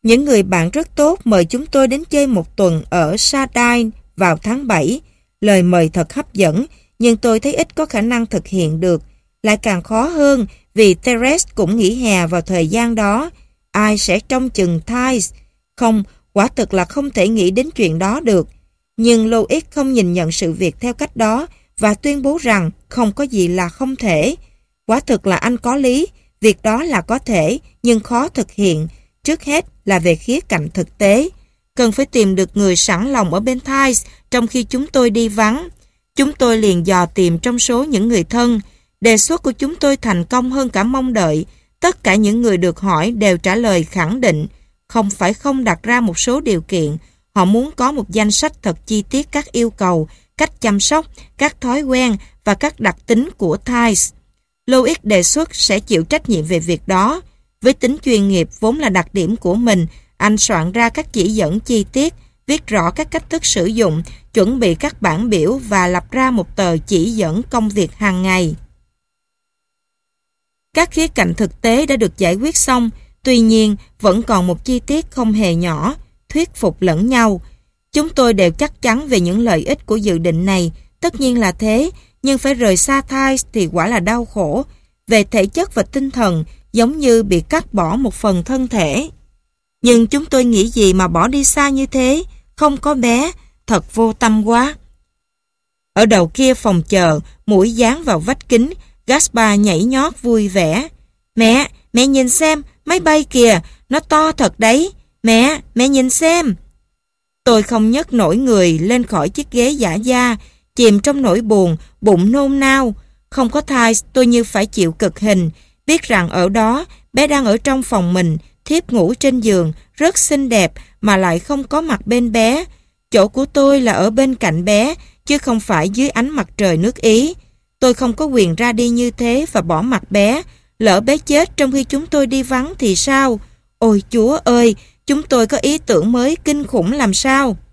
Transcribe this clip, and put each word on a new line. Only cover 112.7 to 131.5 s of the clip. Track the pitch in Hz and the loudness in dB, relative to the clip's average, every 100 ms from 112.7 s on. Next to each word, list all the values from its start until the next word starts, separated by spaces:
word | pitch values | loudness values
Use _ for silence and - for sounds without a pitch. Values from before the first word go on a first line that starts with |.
| 269 247 202 _ _ _ | 2 0 -6 _ _ _
Không | - 240 | -2 -2
có | 294 | -2
thai, | - 262 233 220 - | -2 0 2 0 -2
tôi | 262 247 | 2 4
như | 240 | 2
phải | 220 208 208 | 0 -2 -2
chịu | - 170 | 0 -2
cực | 160 196 - | 0 -4 -2
hình. | 214 190 170 - _ _ - | 0 2 0 -6 _ _ -2
Biết | 330 | -2
rằng | - 208 170 | 0 -2 0
ở | - 180 | 0 0
đó, | 208 220 262 370 - _ | 2 0 -2 -6 -18 _
bé | - 294 | -2 0
đang | 285 240 | 0 0
ở | 220 | 0
trong | 285 269 | 0 -2
phòng | - 214 175 | 0 -2 0
mình, | 185 170 156 - _ - | 0 0 -2 -8 _ -4
thiếp | 320 - | -4 0
ngủ | 240 175 | 0 0
trên | 254 277 254 | 2 0 0
giường, | 220 190 165 - _ | 0 2 0 -6 _
rất | - 311 381 | -2 0 0
xinh | - 294 269 | 0 0 2
đẹp | 226 175 - - _ | 2 0 -4 -20 _
mà | 208 196 | 0 2
lại | 185 170 | 2 -2
không | - 285 | -4 -6
có | 269 294 | -4 -4
mặt | 330 208 - | -2 -6 -2
bên | 240 240 | 0 0
bé. | 226 220 285 370 - _ _ _ | 2 2 0 -6 -18 _ _ _
Chỗ | 220 196 | 2 2
của | 254 277 | 0 -2
tôi | 285 277 277 | 2 4 4
là | 240 | 2
ở | - 196 | 0 0
bên | 226 262 254 | 2 0 0
cạnh | 190 156 180 | -2 -2 0
bé, | 208 247 339 - _ - | 2 0 -4 -14 _ -4
chứ | 285 | -2
không | - 226 | -2 -4
phải | - 175 185 | -2 -2 -2
dưới | 214 277 | -2 -2
ánh | 226 254 | -2 -4
mặt | 302 202 - | -4 -8 -2
trời | 196 160 | 0 0
nước | 202 - | -2 0
Ý. | 226 220 302 370 _ _ _ _ | 2 4 2 -4 _ _ _ _
Tôi | 254 | 0
không | 240 254 | 2 -2
có | 226 302 | -2 -2
quyền | 254 180 165 | 2 0 0
ra | 240 | -2
đi | 226 240 | 0 0
như | 240 240 | 0 -2
thế | - 240 247 320 | -2 -2 0 -2
và | 214 | -8
bỏ | 165 160 | -4 -2
mặc | 233 240 - | -2 -4 -2
bé. | 202 202 285 - _ _ _ | 0 2 0 -8 _ _ _
Lỡ | 220 190 | 2 2
bé | 226 294 | 2 -2
chết | - 285 359 | 2 0 2